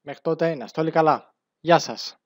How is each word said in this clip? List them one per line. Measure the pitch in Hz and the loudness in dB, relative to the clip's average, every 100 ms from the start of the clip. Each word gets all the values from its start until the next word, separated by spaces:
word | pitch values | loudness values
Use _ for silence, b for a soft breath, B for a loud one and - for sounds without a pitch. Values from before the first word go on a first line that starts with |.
Μέχρι | 143 139 | -16 -8
τότε, | - 160 165 | -4 -2 -2
να | 156 | -2
είστε | 107 - | -10 -6
όλοι | 160 | -2
καλά. | 160 156 127 - _ _ _ | 2 2 2 -2 _ _ _
Γεια | 156 170 | 2 2
σας. | - 113 - - | 2 -12 -14 -16